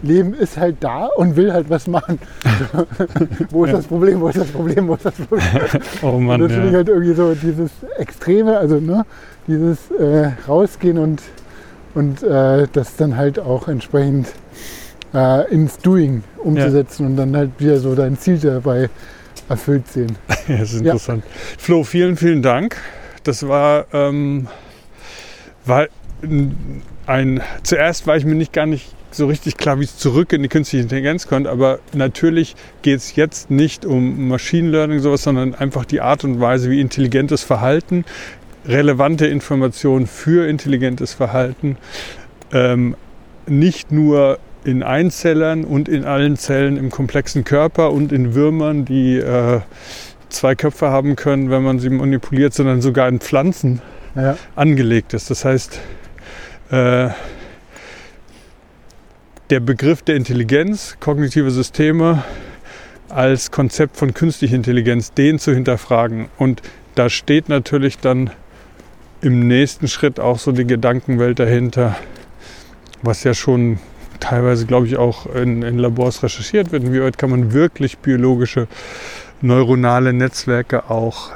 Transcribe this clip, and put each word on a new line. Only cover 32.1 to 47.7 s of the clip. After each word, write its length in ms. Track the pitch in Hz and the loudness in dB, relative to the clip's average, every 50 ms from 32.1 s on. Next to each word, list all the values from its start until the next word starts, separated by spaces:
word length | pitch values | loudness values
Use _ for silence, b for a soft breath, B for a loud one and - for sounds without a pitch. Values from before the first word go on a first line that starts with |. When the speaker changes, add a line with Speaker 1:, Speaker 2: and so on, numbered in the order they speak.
| - - - 165 165 165 160 - - B B B B B - | -2 2 0 2 2 2 0 -2 -4 B B B B B 0
Speaker 2:
geht's 340 | 143 139 131 - - - | 0 0 0 -2 -6 0
jetzt 340 | - 156 156 - - - - | 0 0 0 0 -10 -6 0
nicht 340 | 139 135 151 156 - - - | 2 2 2 2 0 -4 -4
um 420 | 196 139 127 127 127 131 - 139 127 | -2 0 0 2 0 -2 -2 -2 -2
Machine 400 | 127 123 - - - 170 165 165 | -2 -2 -4 -2 0 0 2 2
Learning, 300 | 156 160 151 151 151 147 | 2 2 0 2 0 0
sowas, 220 | 135 147 143 139 - | 2 2 0 2 2
sondern 300 | 151 139 131 127 131 123 | 0 0 2 0 -2 -2
einfach 300 | - 139 139 131 139 123 | -2 -4 -4 -2 -4 -4
die 160 | - 147 143 | -2 -4 -2
Art 220 | 123 120 143 139 - | 0 0 0 0 0
und 160 | 139 127 120 | -4 -2 0
Weise, 320 | 123 120 127 131 123 127 | 2 2 2 2 2 0
wie 100 | 131 139 | 0 0
intelligentes 600 | 139 127 - - 139 123 117 135 135 143 151 135 - | 0 0 0 0 -2 2 2 0 0 2 0 -2 0
Verhalten, 600 | - 139 120 123 127 139 165 175 - 180 175 170 B B B B B B B B - - - - | 0 -2 0 2 2 0 0 0 -2 -4 -4 -4 B B B B B B B B -20 -20 -18 -6
relevante 600 | - 120 135 147 147 139 123 139 143 165 151 156 | -2 0 2 4 4 4 4 2 2 2 2 2
Informationen 800 | 151 143 143 - - 147 135 131 131 113 - - 143 131 131 127 | 2 0 0 -2 -2 -2 0 0 0 -2 0 0 2 2 2 0
für 400 | 110 - - - 156 160 175 170 156 | -2 -4 -6 0 2 4 4 4 2
intelligentes 640 | 156 151 - 143 139 127 127 131 127 123 131 123 - | -2 -2 -2 -2 0 0 0 -2 -2 -4 -6 -8 -4
Verhalten, 640 | - 131 117 107 131 127 123 127 - - 147 139 - B B B B B B B B B B B - - - - | -4 -4 -2 0 0 -2 -2 -4 -4 -4 -4 -4 -6 B B B B B B B B B B B -20 -20 -4 0
ähm, 420 | 139 123 123 123 123 123 123 120 - - - - - - - - - - - | 2 2 4 2 2 2 0 -2 -6 -12 -20 -20 -20 -20 -20 -20 -18 -6 0
nicht 420 | 147 139 151 185 165 - - - | 2 4 4 4 2 0 -6 -2
nur 480 | 151 151 156 151 147 143 139 135 135 - - - - - - | 0 2 4 4 6 6 4 4 2 0 -4 -18 -20 -8 -4
in 180 | 143 127 127 123 | -2 -2 0 0
Einzellern 840 | - 127 143 170 180 - - - 175 160 156 160 156 160 160 160 | 0 0 2 2 0 0 0 0 2 2 4 2 2 0 -2 -4
und 240 | 156 147 139 147 - | -2 0 0 0 0
in 160 | 160 143 135 | -2 -2 -2
allen 320 | 139 143 139 143 147 147 | -2 0 0 2 2 0
Zellen 400 | 135 - - 143 135 139 139 139 | -2 -2 -2 0 0 2 0 0
im 140 | 139 135 131 | 0 -2 -6
komplexen 520 | - - 139 127 - 143 139 - - 147 120 | -4 -4 -4 -2 -2 -2 -4 -2 -2 -4 -2
Körper 480 | - 143 143 151 165 | 0 2 2 2 2